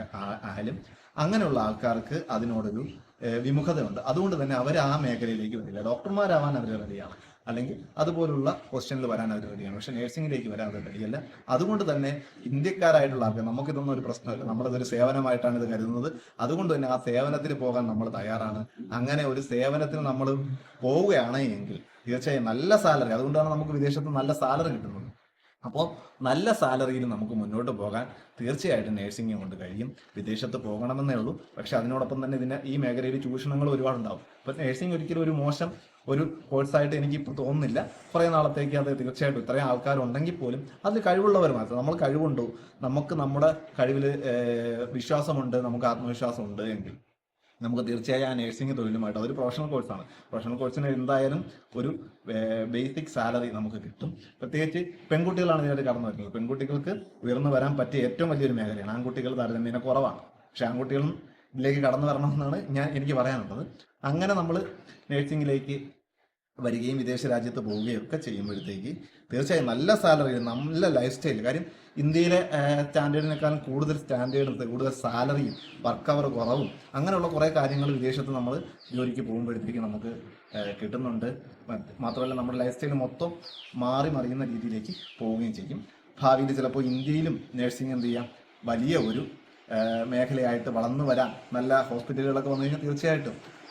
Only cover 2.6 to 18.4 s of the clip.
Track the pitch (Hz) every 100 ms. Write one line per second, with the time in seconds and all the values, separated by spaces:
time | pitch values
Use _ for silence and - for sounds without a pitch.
2.6 | 107 107 143 - - - 120 117 127 143
3.6 | 147 156 110 98 131 147 190 165 139 131
4.6 | 127 160 139 147 135 113 117 110 107 113
5.6 | - 101 107 120 196 202 202 160 143 135
6.6 | 110 110 - 101 90 - - - - 117
7.6 | 131 180 - - 156 165 160 139 139 -
8.6 | - 131 - 135 127 110 110 107 104 101
9.6 | 98 101 110 123 120 160 156 135 113 104
10.6 | 107 101 82 98 107 135 - - - 127
11.6 | 185 214 165 139 139 143 - - 123 135
12.6 | 165 190 170 156 139 131 110 110 113 120
13.6 | 143 139 139 131 123 113 123 113 123 113
14.6 | 123 123 123 120 127 131 131 120 123 120
15.6 | 117 110 110 120 143 160 - - 120 165
16.6 | 185 147 131 127 127 120 143 147 147 139
17.6 | 127 123 117 107 113 101 104 113